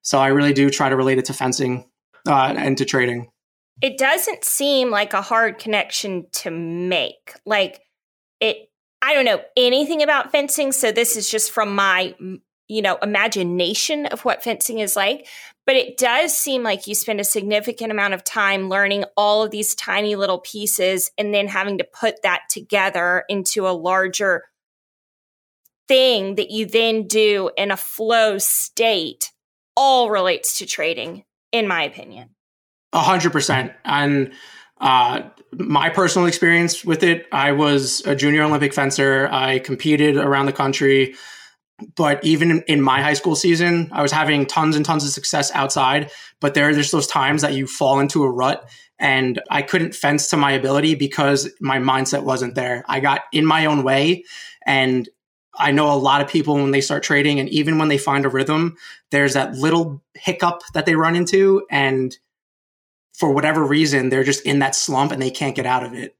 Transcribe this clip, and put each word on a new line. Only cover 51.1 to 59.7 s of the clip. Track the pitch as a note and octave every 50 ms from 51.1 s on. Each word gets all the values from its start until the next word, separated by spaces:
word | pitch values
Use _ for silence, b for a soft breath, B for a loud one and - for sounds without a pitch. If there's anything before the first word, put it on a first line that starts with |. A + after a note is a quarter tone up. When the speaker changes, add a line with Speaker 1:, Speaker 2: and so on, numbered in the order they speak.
| - - D3 C#3 C#3+ C3+ C#3 - - _
Speaker 1:
my | - C3+ C3+ C3
mindset | B2+ C3+ C3 C3+ C3+ - C#3+ C#3
wasn't | - C#3 C3 B2 B2+ A#2+ A#2+
there. | C3 B2 B2 B2 A#2+ -
I | - C#3 C3+
got | C3+ C#3+ C#3 - - -
in | - D#3 D#3
my | D#3 D#3 D#3+ D#3
own | D3+ D3+ C#3+
way. | B2+ C3 C3+ C3+ C#3+ E3 F3+ F3 B B B B B B B B -
And | - C#3 C3+ C3 B2+ B2+ B2+ A#2 - _ _ _ _ _ _ _ _ -
I | - - D3
know | C#3 D3 D3+ D3
a | C#3+ C3+
lot | C3 C3 C#3 C#3+
of | C#3+ C#3+
people, | - E3 D3 D3 D3+
when | D3 C#3 C#3
they | C#3 C#3
start | C3+ - C#3+ D3
trading | - - D3+ C#3+ C#3+ D3+ C#3+ C#3
and | C3 -
even | - D3+ D3 D#3 D#3+ D#3
when | D#3 D#3
they | C#3+ C#3
find | C#3 C#3+ C#3 C#3+ C#3
a | C3+
rhythm, | B2 C3 C3+ C#3+ D#3 D#3 E3 E3+ E3 B B B B B B _
there's | - C#3+ C#3+ C#3 C3+
that | C#3 C3+ - B2+
little | C3 C#3 D#3+